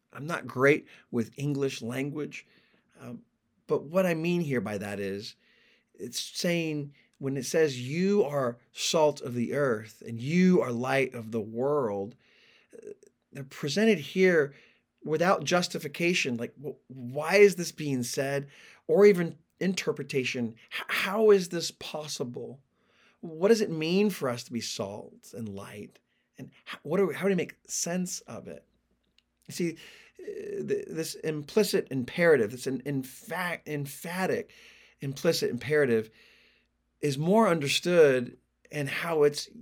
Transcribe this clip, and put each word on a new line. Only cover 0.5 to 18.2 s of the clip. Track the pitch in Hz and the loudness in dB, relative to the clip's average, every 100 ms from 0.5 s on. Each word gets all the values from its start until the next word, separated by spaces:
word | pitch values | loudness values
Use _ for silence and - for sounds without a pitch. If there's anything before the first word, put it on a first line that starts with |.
| 120 139 147 - - _ | 2 4 4 0 -20 _
with | 120 110 - | -4 -4 -4
English | 143 139 135 - | -4 -2 -4 -4
language, | 117 131 143 156 - - - _ _ _ _ _ | -8 -6 -6 -6 -10 -12 -18 _ _ _ _ _
um, | 123 120 - _ _ _ - | -16 -16 -20 _ _ _ -4
but | 151 | -4
what | 151 185 180 | 0 0 0
I | |
mean | 160 170 175 | 0 0 0
here | 151 123 | 0 -2
by | 104 104 | -2 -6
that | 101 101 | -6 -6
is | 98 98 120 - _ _ _ _ _ - | -6 -6 -10 -18 _ _ _ _ _ -14
it's | 123 - | -10 -8
saying | - - 180 170 160 151 143 - _ - | -8 -4 -2 -2 -2 -6 -8 -14 _ -10
when | 135 139 | -6 -6
it | - | -2
says | 170 156 127 | 2 2 0
you | 127 165 190 202 | -6 0 2 2
are | 143 143 123 117 _ | 2 0 -2 -4 _
salt | - - 165 151 143 | -6 0 4 4 2
of | 127 | -4
the | 120 120 | -4 -2
earth | 135 139 107 110 - 120 | 0 0 0 -6 -16 -12
and | 117 | -8
you | 131 175 185 180 | 0 4 6 6
are | 127 | 2
light | 120 127 135 127 | -2 0 0 0
of | 120 110 | -4 -6
the | 113 | -6
world, | 107 113 135 147 117 101 104 - _ _ _ _ _ | -4 -2 0 0 0 -2 -6 -12 _ _ _ _ _
uh, | - - - _ _ _ | -20 -18 -18 _ _ _
they're | 139 | -16
presented | 139 - 147 180 220 180 | -14 -8 -4 2 4 2
here | 139 185 185 165 143 - - _ _ _ | 0 2 4 4 2 -4 -20 _ _ _
without | 147 156 175 - | -4 0 2 2
justification. | 139 175 175 165 147 - 175 180 139 117 | 2 0 0 -6 -8 -2 0 0 0 -4
Like, | 120 - | -6 -10
wh-, | 143 - - | -14 -14 -16
why | 131 123 139 156 196 | -14 -10 -6 2 8
is | 202 180 | 8 8
this | 165 | -6
being | - 147 131 | -6 -2 -2
said? | 139 147 | -2 -2